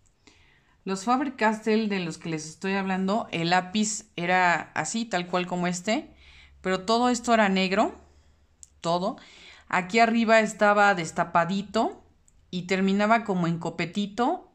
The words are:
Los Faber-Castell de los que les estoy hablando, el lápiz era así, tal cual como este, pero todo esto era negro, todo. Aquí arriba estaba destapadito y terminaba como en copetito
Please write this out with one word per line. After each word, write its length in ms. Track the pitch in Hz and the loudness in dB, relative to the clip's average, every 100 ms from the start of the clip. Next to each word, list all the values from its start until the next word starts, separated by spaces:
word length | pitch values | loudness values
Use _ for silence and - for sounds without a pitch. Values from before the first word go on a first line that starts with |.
| _ _ _ _ _ _ _ _ | _ _ _ _ _ _ _ _
Los 200 | 190 190 | -8 -4
Faber-Castell 840 | 240 262 294 - 220 214 220 214 214 | 0 0 0 0 0 0 0 0 0
de 100 | 196 | -2
los 180 | 170 160 | -6 -8
que 120 | 170 | -6
les 180 | 156 151 | -6 -8
estoy 260 | - 190 | -8 -4
hablando, 540 | 196 190 185 190 220 - | -2 -2 -2 -2 -2 -4
el 200 | 170 165 | -4 0
lápiz 580 | 185 180 214 208 - - - | 0 0 -2 -2 -4 -10 -6
era 560 | 175 185 180 165 - | 0 2 2 0 -2
así, 320 | - 156 226 226 | -6 -4 -4 -4
tal 220 | 180 180 | -4 -2
cual 180 | 180 180 | -4 -2
como 220 | 180 175 | -2 -4
este, 480 | 180 - 254 - - - - - _ | -4 -4 -4 -6 -16 -20 -20 -20 _
pero 240 | 185 185 185 | -4 -2 0
todo 240 | 233 247 | 2 2
esto 240 | 240 240 | 0 2
era 160 | 220 202 | 4 4
negro, 460 | 190 185 190 330 - - _ _ _ _ _ - _ | 2 2 2 0 -4 -20 _ _ _ _ _ -20 _
todo. 380 | 170 175 196 - - - - - - | -2 -2 -2 -8 -14 -20 -20 -20 -4
Aquí 320 | 180 180 220 | -4 0 2
arriba 400 | 226 233 220 220 | 4 4 4 4
estaba 560 | 214 - 208 208 202 185 | 4 2 2 6 4 2
destapadito 1080 | 160 - 170 175 170 196 202 220 311 - _ _ _ _ _ | -2 -4 0 0 0 -2 -4 -2 -2 -4 _ _ _ _ _
y 140 | 180 | -8
terminaba 640 | 180 190 196 196 208 220 208 | -2 0 2 2 2 2 0
como 220 | 180 165 | -2 -2
en 120 | 170 | -2
copetito 880 | 170 - 170 202 202 - 254 370 - | -6 -6 -6 -4 -6 -2 -2 -2 -8